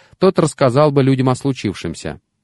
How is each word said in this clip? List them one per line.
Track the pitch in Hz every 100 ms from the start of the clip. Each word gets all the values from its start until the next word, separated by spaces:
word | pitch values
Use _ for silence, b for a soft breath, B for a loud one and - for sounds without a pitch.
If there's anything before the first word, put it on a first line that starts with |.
| b b
тот | 185 185
рассказал | 160 - 131 127 151
бы | 143
людям | 131 131 131
о |
случившемся. | 127 143 131 107 87 87 76 78 71 _ _